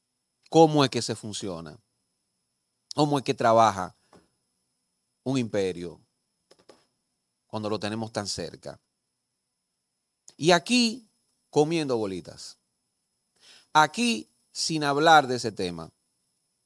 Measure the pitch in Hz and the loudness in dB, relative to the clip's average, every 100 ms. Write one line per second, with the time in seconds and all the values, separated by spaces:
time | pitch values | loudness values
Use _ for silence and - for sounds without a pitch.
0 | _ _ _ _ _ 160 160 151 135 120 | _ _ _ _ _ 4 6 6 2 0
1 | 110 113 110 101 104 85 82 73 _ _ | -6 -8 -10 -10 -10 -10 -12 -20 _ _
2 | _ _ _ _ _ _ _ _ _ - | _ _ _ _ _ _ _ _ _ -2
3 | 147 143 131 123 120 113 110 98 90 - | 0 0 -2 0 4 6 4 2 -8 -12
4 | _ - _ _ _ _ _ _ _ _ | _ -20 _ _ _ _ _ _ _ _
5 | _ _ 127 135 113 104 95 87 87 76 | _ _ -6 -4 -4 -4 -4 -6 -14 -16
6 | _ _ _ _ _ _ _ _ _ _ | _ _ _ _ _ _ _ _ _ _
7 | _ _ _ _ _ 110 107 107 101 110 | _ _ _ _ _ -10 -6 -6 -6 -8
8 | 110 113 98 - 80 - 69 - _ _ | -8 -8 -8 -10 -10 -14 -18 -18 _ _
9 | _ _ _ _ _ _ _ _ _ _ | _ _ _ _ _ _ _ _ _ _
10 | _ _ - - 151 170 175 247 233 240 | _ _ -20 -4 2 2 2 0 0 -4
11 | _ _ _ _ _ 147 151 165 147 120 | _ _ _ _ _ 0 0 -2 -2 -2
12 | 101 92 - - - - _ _ _ _ | -4 -8 -12 -20 -20 -20 _ _ _ _
13 | _ _ _ _ _ - _ 156 151 - | _ _ _ _ _ -20 _ 2 2 0
14 | 233 226 - _ _ - - 156 147 143 | -2 -4 -8 _ _ -10 -6 -2 -2 2
15 | 165 156 127 123 117 95 90 85 80 _ | 6 6 6 -4 -6 -6 -6 -6 -14 _
16 | _ _ _ _ _ _ | _ _ _ _ _ _